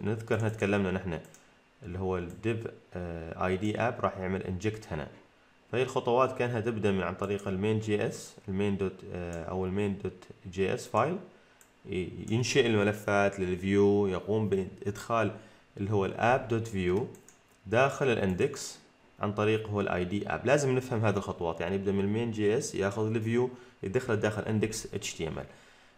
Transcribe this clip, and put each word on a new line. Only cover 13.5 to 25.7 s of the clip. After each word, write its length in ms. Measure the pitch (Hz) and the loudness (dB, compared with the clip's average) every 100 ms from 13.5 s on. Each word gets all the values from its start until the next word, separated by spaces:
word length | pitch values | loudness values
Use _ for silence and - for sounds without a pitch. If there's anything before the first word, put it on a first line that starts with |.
| 90 98 101 101 101 101 | 0 2 6 6 6 2
يقوم 420 | 90 - 110 104 | 0 0 0 2
بإدخال 840 | 98 92 - 104 101 - 113 104 - - - _ - | 0 -2 -6 -8 -6 -2 2 2 -2 -16 -20 _ -6
اللي 140 | 98 | 0
هو 140 | 104 95 | 2 2
الاب 420 | - 113 131 - | 2 2 2 2
دوت 200 | 117 110 | -2 -2
فيو 400 | 98 90 92 123 - - - _ _ 98 | -2 2 2 0 -10 -20 -20 _ _ -2
داخل 420 | 113 135 - 135 | 2 2 2 0
الاندكس 720 | 110 98 90 90 - - - - _ _ - | 2 2 2 0 -2 -12 -14 -20 _ _ -6
عن 140 | 104 | -4
طريق 360 | 104 104 110 107 | 0 2 2 0
هو 120 | 104 | -2
الاي 240 | 98 85 90 | 0 0 0
دي 240 | 101 - | -2 -2
اب. 160 | 78 113 | -2 2
لازم 300 | 147 135 127 | 4 4 0
نفهم 300 | 127 117 110 | 0 0 2
هذه 120 | 98 | 2
الخطوات، 440 | 95 92 87 80 | -2 -4 -2 -2
يعني 140 | 85 98 | -2 0
يبدأ 160 | 98 | 0
من 80 | 98 | 2
المين 320 | 98 110 117 | 2 0 -2
جي 260 | 104 104 117 | 0 2 2
اس، 180 | 151 - | 0 -2
ياخذ 400 | 98 110 110 113 | -2 0 0 0
الفيو، 340 | 110 117 123 - - - | 2 2 2 -2 -20 -10
يدخله 320 | 98 95 - 104 | -2 -2 0 0
داخل 260 | 107 104 | 2 0
اندكس 520 | - 110 107 - - | 0 2 0 -2 -6
اتش 200 | 101 - | -8 -8
تي 140 | - 80 | -6 -6
ام 120 | 73 | -6
ال. 60 | 71 - - | -10 -16 -20